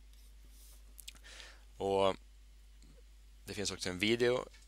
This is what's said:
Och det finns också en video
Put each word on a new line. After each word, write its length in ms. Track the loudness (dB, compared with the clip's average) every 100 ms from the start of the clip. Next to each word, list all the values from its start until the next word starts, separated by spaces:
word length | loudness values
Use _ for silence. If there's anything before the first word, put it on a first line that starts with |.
| -20 -20 -20 -20 -20 -20 -20 -20 -20 -20 -20 -20 -20 -18 -20 -20 -20 -6
Och 400 | 0 4 4 2 -8 -20 -20 -20 -20 -20 -20 -20 -20 -20 -20 -20
det 100 | -10
finns 160 | -6 -6
också 180 | -4 -6
en 100 | 0
video 500 | 2 4 4 2 -2 -14